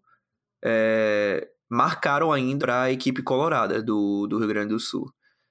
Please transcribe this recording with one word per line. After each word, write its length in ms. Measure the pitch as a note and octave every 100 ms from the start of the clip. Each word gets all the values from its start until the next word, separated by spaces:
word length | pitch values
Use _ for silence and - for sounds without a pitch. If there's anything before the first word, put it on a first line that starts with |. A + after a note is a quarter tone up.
| _ _ _ _ _ _
é, 840 | - A2+ A2 A2 G#2+ G#2 G2+ F#2 - _ -
marcaram 640 | A#2+ D3+ E3 D#3+ C#3+ D#3+
ainda 520 | C#3+ B2+ C#3 B2+ B2
a 80 | C3
equipe 300 | C3 C3+ C3
colorada 600 | B2+ C3 D#3+ C#3 G2+ A2
do, 420 | A2+ G#2+ G2+ G2+ G#2
do 140 | A2
Rio 80 | G#2+
Grande 220 | G#2 G#2
do 100 | G#2+
Sul. 320 | - - - - _ _ _